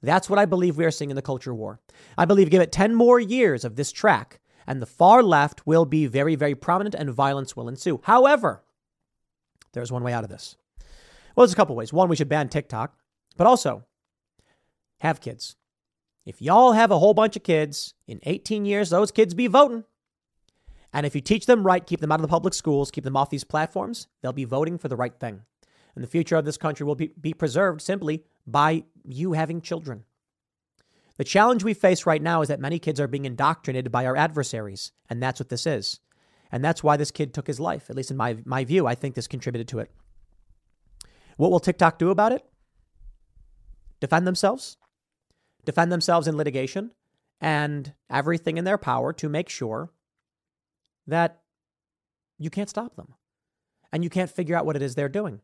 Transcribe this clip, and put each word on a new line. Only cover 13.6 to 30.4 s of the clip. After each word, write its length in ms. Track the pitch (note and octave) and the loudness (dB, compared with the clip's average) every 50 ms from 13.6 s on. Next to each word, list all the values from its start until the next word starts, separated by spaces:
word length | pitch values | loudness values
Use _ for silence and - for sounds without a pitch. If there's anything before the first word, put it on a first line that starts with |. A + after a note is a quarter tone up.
| - - A#2+ G#2 A#2 _ _ _ _ _ _ _ _ _ _ _ _ _ _ _ _ _ _ _ _ _ _ _ | 2 -2 -6 -6 -12 _ _ _ _ _ _ _ _ _ _ _ _ _ _ _ _ _ _ _ _ _ _ _
have 200 | - D#3 D#3+ D3+ | -4 -4 -4 -4
kids. 360 | - - A#2 A2+ - - - _ _ _ _ _ _ _ _ _ _ _ _ _ _ | -8 -14 -14 -12 -14 -16 -18 _ _ _ _ _ _ _ _ _ _ _ _ _ _
If 160 | - - _ - | -20 -18 _ -2
y'all 300 | C#3 F3 G#3+ B3+ B3+ A#3 | 2 6 6 8 8 6
have 180 | A3 A3+ A3 | 6 6 6
a 80 | G3 E3 | 6 6
whole 160 | D#3+ G#3 G#3+ | 6 6 6
bunch 220 | G#3+ A3 A3 G#3 | 6 2 2 0
of 60 | G#3 _ | -6 _
kids, 520 | - E3+ D#3 D#3 D3 C#3+ - - - - _ _ | 0 2 2 2 -2 -6 -10 -14 -14 -16 _ _
in 140 | - A#2 - - | -18 -18 -12 -6
eighteen 420 | - D#3+ - _ - G#3+ G#3 G#3 | -6 -6 -6 _ -6 -6 -4 -2
years, 260 | G3+ G3+ G3+ G#3 E3+ | -2 0 0 0 0
those 200 | E3 F3 G#3 G#3 | 2 2 2 2
kids 240 | - - A3 F#3+ E3+ | 4 2 2 2 2
be 120 | E3+ B3 | -2 -2
voting. 380 | A#3+ F3+ C4 C#4+ C#4 A#3+ A#3 A3 _ _ _ _ _ _ _ _ _ _ _ _ _ _ _ _ - - - _ _ - | 4 6 6 6 6 4 -6 -12 _ _ _ _ _ _ _ _ _ _ _ _ _ _ _ _ -20 -20 -20 _ _ -4
And 120 | C#3 D3 | -2 -2
if 100 | D3 - | -2 -2
you 60 | D3+ | -4
teach 240 | C3 - G#3 A3 - | 0 0 0 0 6
them 220 | - B3 A3+ G3 | 4 4 6 6
right, 200 | F#3+ F3+ F#3 F3+ | 4 2 2 0
keep 140 | - F3 E3 | -4 -6 -4
them 100 | D#3+ D3+ | -2 0
out 80 | D#3 D#3+ | 0 0
of 20 | D#3+ | 0
the 60 | D3 | 2
public 260 | E3 E3 - F#3+ F3 | 0 0 0 0 -4
schools, 360 | - - D#3+ D3 C#3 C#3 - | -2 -2 0 0 0 0 -2
keep 140 | - - C3 | -6 -10 -8
them 120 | C3 C3+ | -4 -2
off 120 | C3+ C#3 D3 | -2 -2 -2
these 160 | - C#3+ - | -2 -10 -10
platforms, 640 | _ - D3+ D#3 D#3+ - F#3+ F3 F#3 A#3 - - _ _ _ - | _ -4 -4 -4 -4 -4 -6 -6 -6 -8 -12 -14 _ _ _ -10
they'll 100 | B2+ C3 | -8 -6
be 120 | C#3+ C3+ | -6 -6
voting 340 | A#2+ B2 C3+ D3+ D#3 F3 E3 | -4 -2 -2 -2 -2 -4 -8
for 100 | - D3+ | -8 -8
the 80 | B2+ | -6
right 220 | A2+ B2 B2 - _ | -4 -6 -6 -6 _
thing. 240 | - A#2 G#2 F#2+ A2 _ _ _ _ _ _ _ _ _ _ | -12 -12 -12 -12 -20 _ _ _ _ _ _ _ _ _ _
And 80 | - B2 | -14 -14
the 60 | A#2 | -6
future 280 | - E3 E3 - E3+ | -4 -4 -2 0 0
of 100 | D#3+ D3+ | -2 0
this 100 | D3 D3+ | -2 -6
country 300 | - - E3 D3+ - D3+ | -6 -6 -6 -6 -4 -6
will 80 | C#3+ D3 | -6 -4
be, 180 | B2+ D#3+ D#3 _ - | -4 -6 -8 _ -10
be 140 | D3 D#3 D#3+ | -10 -10 -6
preserved 480 | _ - D3+ A#2+ D#3 G3 F#3+ E3+ D#3 - | _ -4 -2 0 0 0 0 -2 -4 -6
simply 420 | - F#3 G3+ F#3+ D3+ D#3 D#3 D#3 _ _ _ _ | -6 -6 -4 -4 -6 -6 -6 _ _ _ _ _
by 380 | - A2+ C#3+ D3 D#3 E3 E3 - _ _ _ _ | -4 0 2 2 2 2 -2 -4 _ _ _ _
you 300 | - C3 B2+ D#3+ F#3 E3+ | -16 -10 -6 -4 -4 -2
having 260 | D#3 D#3+ D3+ E3 E3+ | -2 -2 -4 -6 -10
children. 440 | E3 - F3 E3 D#3+ D3 B2 G#2 A2 _ _ _ _ _ _ _ | -8 -8 -10 -10 -8 -12 -14 -14 -16 _ _ _ _ _ _ _